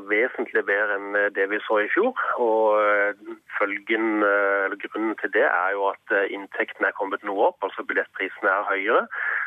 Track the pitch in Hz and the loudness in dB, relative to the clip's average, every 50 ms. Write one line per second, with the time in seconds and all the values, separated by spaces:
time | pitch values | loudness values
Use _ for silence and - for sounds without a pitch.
0 | 101 98 104 107 120 127 - - 120 - - 110 101 101 98 101 107 104 101 98 | 0 0 0 2 2 0 -2 -4 -6 -2 0 0 0 2 2 2 2 0 -2 -4
1 | 101 101 101 104 101 101 98 98 95 98 107 107 - - 110 104 107 104 - 170 | -4 -2 0 0 0 0 2 0 0 0 0 -4 -2 0 2 2 2 2 2 2
2 | 214 254 254 - - - - - 120 113 110 110 110 107 107 107 104 104 104 101 | 2 2 0 -2 -2 -2 0 0 2 2 4 4 4 4 4 4 4 4 4 2
3 | 101 101 101 101 107 110 113 - _ - - - 104 101 98 101 101 - 113 110 | 2 0 -2 -6 -12 -14 -14 -14 _ -10 -4 -2 -2 -2 -2 -6 -2 -2 0 2
4 | 113 113 110 107 104 101 101 101 101 98 98 101 95 95 101 98 - - - 104 | 2 2 2 2 4 4 4 4 2 2 2 2 0 -2 -4 -6 -8 -8 -6 -4
5 | 110 113 104 - - 101 98 104 139 - - 87 90 95 101 101 98 98 95 - | -2 -2 -2 -4 -6 -2 0 2 2 2 2 0 0 0 0 0 0 -2 -2 -4
6 | _ - 107 101 98 - - 98 98 - - - 117 - - - 101 95 - - | _ -2 0 0 0 0 -4 -8 -10 -8 -6 -4 -4 -6 -2 -2 -2 -2 0 -2
7 | 104 95 98 98 - 104 98 98 123 175 - _ 101 95 - - 101 - - 95 | -4 -4 -4 -6 -6 -4 0 2 2 2 2 _ -6 -6 -6 -8 -8 -4 -2 -2
8 | - - - - 98 92 - - - 98 95 101 101 101 98 98 95 107 127 175 | -2 -4 -6 -6 -6 -6 -4 -2 0 2 2 2 0 -2 -2 0 0 2 2 2
9 | 233 233 - - - - - - - | 0 -2 -6 -4 -4 -2 -2 -2 -4